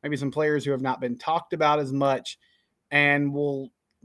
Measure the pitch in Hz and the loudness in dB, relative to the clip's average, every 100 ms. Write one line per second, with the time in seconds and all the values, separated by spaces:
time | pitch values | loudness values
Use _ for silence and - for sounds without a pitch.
0 | 147 143 139 147 151 147 131 131 131 127 | -6 -4 -4 0 0 0 0 -2 -2 -2
1 | 127 117 - 165 - 165 151 151 139 139 | -4 -6 -2 -4 -2 0 4 4 0 0
2 | 139 131 - - _ _ _ _ - 147 | 0 0 -4 -16 _ _ _ _ -2 2
3 | 143 143 143 143 147 139 135 _ _ _ | 4 4 0 0 -2 -2 -8 _ _ _